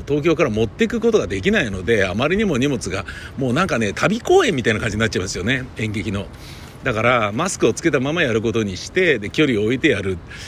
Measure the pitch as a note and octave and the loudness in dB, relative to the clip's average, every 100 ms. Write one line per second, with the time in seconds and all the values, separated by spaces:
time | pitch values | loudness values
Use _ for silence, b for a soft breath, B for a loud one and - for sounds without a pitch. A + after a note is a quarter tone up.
0 | G2+ D3 D#3 D3+ B2 G#2+ A2+ - A3+ A#3 | -2 0 2 2 2 2 0 0 0 2
1 | A3+ G#3 G2+ G2 F#3 G#3+ B2 F#2+ F2+ A2 | 2 2 2 0 2 2 0 -2 2 2
2 | F#2+ F#2+ D3 G3 G#3+ B2 C#3+ A#2+ G2 F#2+ | 2 2 0 2 2 2 0 0 -4 -6
3 | - B B - C3 C3 F#3 B2+ G#2 - | -8 B B -4 0 0 2 0 0 0
4 | D3+ A3 - F#4 D4 C#3 A#2 G#2+ A2+ G#2 | 0 0 4 4 4 2 0 0 -2 0
5 | A2 G#2+ F#2+ G2 G2 C3 B2+ - A2 G#2 | 0 0 -4 -4 -2 -2 -4 -6 -4 -4
6 | G2 G2+ F#2+ B B B B B C3+ A2 | -4 -6 -8 B B B B B -4 0
7 | A#2 B2+ G#2 A2 F#3 - E3 C3+ E3 C#3 | 2 2 2 0 -4 2 0 2 0 0
8 | C3+ E3+ C#3 A2 A2+ A2+ G#2 F2 - - | 0 0 0 0 0 0 -2 -6 -4 0
9 | F3+ B2 G2+ - D3 G#2+ G#2+ C3 D#3 F#2+ | 2 2 0 0 2 2 0 2 2 0
10 | F#2+ F2 - B | -2 -6 -8 B